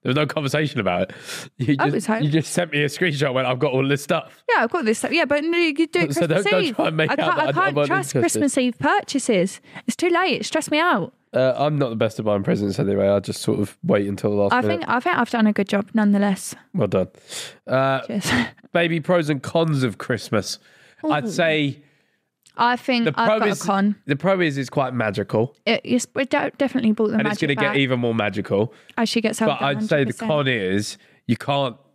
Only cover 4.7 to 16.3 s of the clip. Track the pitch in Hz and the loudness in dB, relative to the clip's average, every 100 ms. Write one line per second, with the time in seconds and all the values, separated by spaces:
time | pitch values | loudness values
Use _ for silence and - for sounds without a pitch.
4.7 | 349 220 220 - 311 285 294 320 339 330 | 0 0 -2 0 0 0 0 0 0 0
5.7 | 285 330 359 226 143 156 160 403 285 320 | 0 0 0 0 0 0 2 2 2 0
6.7 | 220 180 160 156 277 294 339 302 311 381 | 0 -2 0 0 0 0 0 0 0 0
7.7 | 285 - 370 - - 339 - 285 - 247 | 0 0 0 0 0 0 0 0 0 -2
8.7 | 233 277 392 - 269 - 202 185 - - | 0 0 0 -2 -4 0 0 0 -4 -20
9.7 | - - - 349 339 370 254 - 320 - | -10 -8 -2 0 2 2 -2 -2 -4 -2
10.7 | 302 349 254 165 _ _ 127 131 123 143 | 0 2 0 -2 _ _ 2 2 2 0
11.7 | 147 131 113 110 - 107 101 98 104 101 | 0 0 0 0 0 0 0 2 0 0
12.7 | 98 101 101 98 101 95 - - 107 101 | 0 0 2 4 2 0 -4 -2 0 -2
13.7 | - 170 107 101 98 107 101 101 247 214 | -4 0 2 2 -2 0 2 2 2 0
14.7 | 339 - 233 349 349 233 233 214 208 196 | -2 -2 -2 0 0 0 2 2 2 0
15.7 | 202 - 226 208 202 202 | -2 -2 0 2 2 2